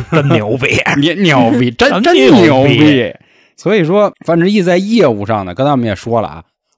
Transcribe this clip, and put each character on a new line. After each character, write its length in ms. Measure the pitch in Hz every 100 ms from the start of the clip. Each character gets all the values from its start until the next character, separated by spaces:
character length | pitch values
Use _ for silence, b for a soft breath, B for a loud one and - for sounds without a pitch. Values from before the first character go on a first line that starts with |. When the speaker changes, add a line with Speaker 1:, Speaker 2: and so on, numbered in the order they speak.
| 123
Speaker 1:
<laughs> 100 | 160
真 80 | 143
牛 260 | 120 104
逼。 120 | 127 135 117 -
Speaker 2:
<laughs> 80 | 143
你 160 | 156 165
牛 300 | 180 135 117 120
逼， 100 | 123
真， 180 | 113 277 190
Speaker 1:
真 20 |
Speaker 2:
真 120 | 302
牛 480 | 349 262 240 165 131
逼。 140 | 135 117
Speaker 1:
牛 80 |
逼。 280 | 151 135 107 - b b b -
Speaker 2:
所 180 | 170
以 80 | 214
说， 300 | 156 208 196 -
范 140 | - 170
志 100 | 180
毅 120 | 214
在 160 | 175 175
业 280 | 202 233
务 200 | 147 104
上 200 | 104 110
呢， 80 | 92
刚 120 | 87
才 60 | 143
我 40 |
们 100 | 135
也 80 | 117
说 280 | 95 117 117
了 80 | 87
啊， 140 | 80 - _ _